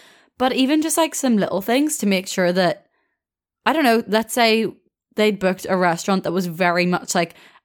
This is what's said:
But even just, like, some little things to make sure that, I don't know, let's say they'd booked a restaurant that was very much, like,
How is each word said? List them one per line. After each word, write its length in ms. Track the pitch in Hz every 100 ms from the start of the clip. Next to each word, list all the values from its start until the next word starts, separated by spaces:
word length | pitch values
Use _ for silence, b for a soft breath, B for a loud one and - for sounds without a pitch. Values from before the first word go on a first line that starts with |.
| b b b -
But 160 | 254
even 280 | 220 262 311
just, 160 | 311 320
like, 180 | 320 -
some 220 | 262 214
little 240 | 185 180
things 360 | 196 254 302 -
to 80 | 208
make 220 | 185 190
sure 240 | - 175
that, 340 | 180 175 - _ _ _ _ _ _ _ _ 214
I 80 |
don't 100 | 302
know, 200 | 269 226 208
let's 260 | 214 226
say 340 | - 226 220 220 - _ _ _ -
they'd 240 | 214 196
booked 260 | 190 190 -
a 80 | 185
restaurant 460 | 180 165 - 190 156
that 80 |
was 140 | 175 180
very 380 | 165 180 175 180
much, 300 | 180 - 185
like, 180 | 170 - B B